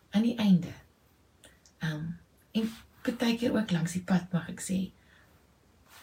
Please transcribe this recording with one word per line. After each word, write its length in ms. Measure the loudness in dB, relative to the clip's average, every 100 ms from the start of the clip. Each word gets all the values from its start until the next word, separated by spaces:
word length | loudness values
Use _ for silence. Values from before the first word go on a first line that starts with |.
| _
aan 100 | 2
die 140 | 2 2
einde, 360 | 6 6 4 -12 -20 _ _ _ _ _ -20 _ -20 _
um, 400 | -6 -6 -8 -10 -16 _ _
en 200 | -2 -2 -6 -20 _
partykeer 540 | -6 -2 0 0 0 0
ook 160 | 0
langs 240 | 0 -2 -6
die 80 |
pad, 240 | 0 0 0 -4
mag 140 | -4
ek 80 | -10
sê, 200 | -4 -4 -4 -10 _ -20 _ _ _ _ _ _ _ -20